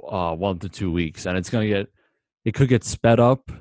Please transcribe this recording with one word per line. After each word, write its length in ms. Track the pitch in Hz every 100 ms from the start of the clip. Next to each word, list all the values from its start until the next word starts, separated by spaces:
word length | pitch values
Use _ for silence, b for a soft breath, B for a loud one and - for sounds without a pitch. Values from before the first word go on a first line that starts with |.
| -
uh, 260 | 95 87 82
one 220 | 98 87
to 120 | 92
two 220 | - 95
weeks, 360 | 85 82 - 95
and 100 | 92
it's 140 | 87
gonna 160 | 117 107
get, 200 | 101 101 _ _ _ _ _
it 120 | 113 -
could 140 | 135
get 140 | 123
sped 360 | - - 117 113
up 320 | 117 131 - -